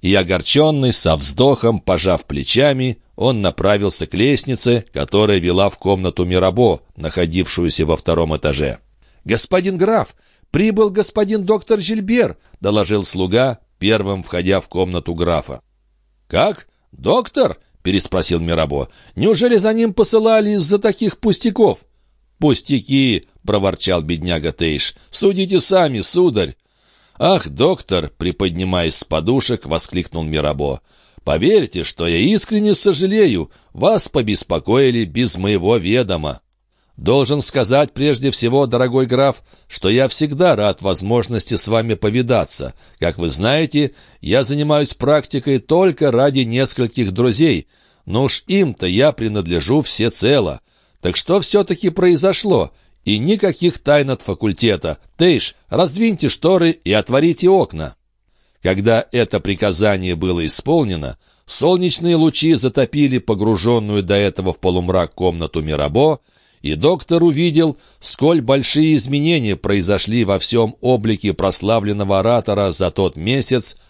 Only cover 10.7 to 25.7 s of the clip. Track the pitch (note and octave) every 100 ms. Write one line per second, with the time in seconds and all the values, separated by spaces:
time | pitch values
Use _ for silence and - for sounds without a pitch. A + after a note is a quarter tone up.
10.7 | G#3+ G#3+ F#3+ G3+ - G3+ G#3+ F#3 A3 -
11.7 | G#3+ E3+ A3 F#3+ A#3+ F#3 - _ - G2
12.7 | G#2 F2+ G#2 F2+ F#2 F#2 A2 C3 A2+ _
13.7 | - G2 A2 G2 F#2+ - F2 F#2 F#2+ -
14.7 | F2 F#2 F2 E2+ E2 E2+ D#2+ - B1+ _
15.7 | _ _ _ _ _ - F#2 - F#3+ -
16.7 | _ _ - D#2+ A3+ A#3 - A#3+ D#2+ _
17.7 | _ F2+ F#2+ - F#2 - F2 E2 E2 D#2
18.7 | C#2+ C2 - - - F3+ F3 A#3+ A3+ G#3+
19.7 | A3+ A#3 F#3 G#3 A3 A3 A3 G#3 G#3 D#3
20.7 | G3+ G#3+ - A3 - G#3+ F3+ A3+ G3 G3+
21.7 | - _ _ _ _ _ - D3+ B2 -
22.7 | C#3 - C3+ C3+ G2 - _ - G#2 G2
23.7 | F2 - F2 D#2 E2 F2 E2 D#2 - E2
24.7 | D2 - - - - G3 F#3+ F#3+ F#3 -